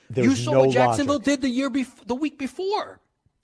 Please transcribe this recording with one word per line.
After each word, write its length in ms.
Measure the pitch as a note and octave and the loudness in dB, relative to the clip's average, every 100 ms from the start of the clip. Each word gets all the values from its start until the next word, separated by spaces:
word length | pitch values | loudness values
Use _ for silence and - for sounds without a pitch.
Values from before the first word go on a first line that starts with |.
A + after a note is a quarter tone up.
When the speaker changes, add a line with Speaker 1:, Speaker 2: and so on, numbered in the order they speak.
| - | -8
Speaker 1:
There's 160 | A#2+ B3+ | 0 2
Speaker 2:
You 80 | C4 A#2+ | 2 2
saw 60 | |
Speaker 1:
no 60 | - | 4
Speaker 2:
what 80 | - | 4
Jacksonville 440 | B3 - - C#4 C#4+ | 4 2 2 0 -2
Speaker 1:
logic. 100 | C4+ | 0
Speaker 2:
did 160 | C#4+ | 0
the 80 | C4+ | -2
year 200 | A#3+ C#4 | -2 -2
bef-, 380 | C4+ B3 - - | -4 -6 -10 -8
the 80 | B3+ | -6
week 240 | D4+ - | -6 -6
before. 600 | C4 - F#4+ G#4 - - _ _ _ _ | -10 -8 -4 -4 -6 -14 _ _ _ _